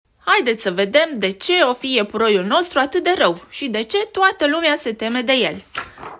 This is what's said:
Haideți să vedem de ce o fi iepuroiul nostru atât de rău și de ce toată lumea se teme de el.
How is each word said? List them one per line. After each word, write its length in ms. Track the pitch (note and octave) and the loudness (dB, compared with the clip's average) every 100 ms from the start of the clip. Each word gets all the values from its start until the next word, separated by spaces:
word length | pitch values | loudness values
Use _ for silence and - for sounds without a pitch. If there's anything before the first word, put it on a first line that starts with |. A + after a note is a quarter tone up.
| _ _ - | _ _ 0
Haideți 380 | G#4 B3 A3+ | 2 2 0
să 80 | G#3 | -2
vedem 380 | F3+ G3+ C4 E4 | 0 2 2 2
de 180 | C4 F#3+ | 0 -4
ce 300 | G3 - F4+ | -2 0 2
o 120 | C#4 | 2
fi 200 | B3 C4+ | 0 -2
iepuroiul 520 | B3+ G#3 G#3+ A3+ G3+ F#3 | -2 -2 0 2 2 2
nostru 340 | D4 F4 C#4+ | 0 0 0
atât 240 | C#4 F4+ | 0 0
de 100 | F4 F#4 | 0 2
rău 280 | A3 E3+ - | 2 0 -8
și 180 | - C4 | -10 -6
de 160 | G#3+ | -4
ce 140 | A#3 G4+ | -2 -2
toată 500 | G#4+ - F#4+ F#4+ D4 | -2 2 0 2 0
lumea 280 | D#4 E4 D4 | 0 0 0
se 180 | C4 | -2
teme 280 | A3 A3 B3 | -6 -4 -2
de 120 | A#3+ | 0
el. 300 | C4 F3+ F3+ - - - - - - | 2 0 -4 -12 -12 -12 -14 -18 -16